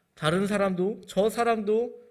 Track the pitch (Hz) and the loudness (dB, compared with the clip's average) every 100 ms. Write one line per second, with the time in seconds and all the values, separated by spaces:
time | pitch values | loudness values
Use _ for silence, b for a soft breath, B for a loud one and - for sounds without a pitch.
0 | b - 151 180 196 208 196 180 190 233 | b -4 0 0 0 0 0 0 -2 -4
1 | - 190 220 220 233 220 202 220 240 - | -4 0 2 2 0 0 0 0 0 -8
2 | - | -20